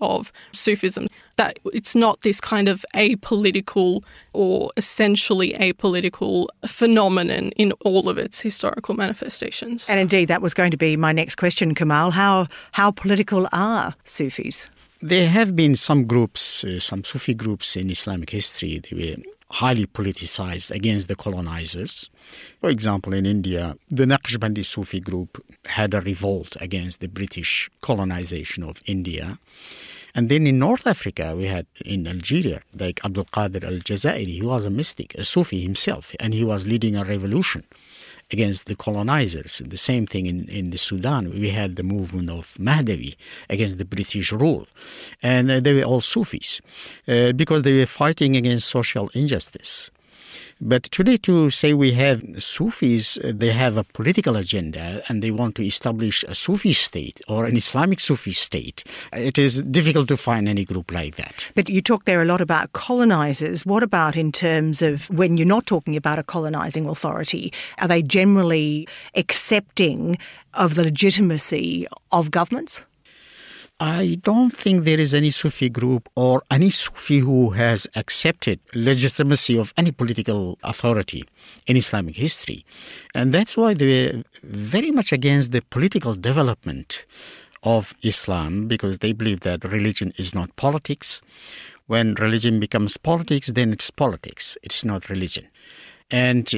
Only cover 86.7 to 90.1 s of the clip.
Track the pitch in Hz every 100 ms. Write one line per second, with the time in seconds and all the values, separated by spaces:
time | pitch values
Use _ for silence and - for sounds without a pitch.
86.7 | 67 - - - - - - - - 113
87.7 | 113 101 - 110 - - 90 78 98 110
88.7 | 113 98 92 107 110 110 95 92 87 95
89.7 | 104 107 98 92